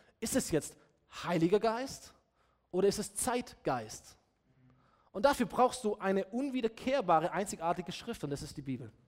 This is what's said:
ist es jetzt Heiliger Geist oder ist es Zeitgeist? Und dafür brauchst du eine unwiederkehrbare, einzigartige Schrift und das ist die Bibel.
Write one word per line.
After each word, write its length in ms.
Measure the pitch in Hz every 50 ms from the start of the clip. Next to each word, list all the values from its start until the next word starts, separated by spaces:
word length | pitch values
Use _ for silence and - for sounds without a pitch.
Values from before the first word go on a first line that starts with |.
| - _ _ -
ist 160 | - - -
es 160 | 262 - -
jetzt 260 | 165 147 - - - - _ _ _ _ _ _ - - -
Heiliger 380 | 160 175 165 165 180 202 208
Geist 520 | 208 226 220 240 269 269 - - - - - _ _ _ _ _ _ _ _ _ _ _ -
oder 160 | 180 196 202
ist 100 | - -
es 160 | 190 - -
Zeitgeist? 1000 | - - 254 233 247 247 - - - - 156 135 123 110 110 - - - - - _ _ _ _ _ _ _ _ _ _ - _ _ _ _ _ _ _ _ -
Und 120 | 190 208
dafür 220 | 277 277 - 240
brauchst 380 | - - - 254 240 - - -
du 120 | 208 208 -
eine 260 | 185 196 196 190 190
unwiederkehrbare, 1040 | - - 247 277 285 254 254 226 220 - - - 262 269 277 208 175 262 240 165 175
einzigartige 640 | - 175 202 - - - 160 170 175 - 175 - -
Schrift 320 | - - 240 226 - -
und 60 | 143
das 120 | 139 135 151
ist 140 | 143 -
die 60 | 151 135
Bibel. 280 | 135 131 117 127 110 - _ _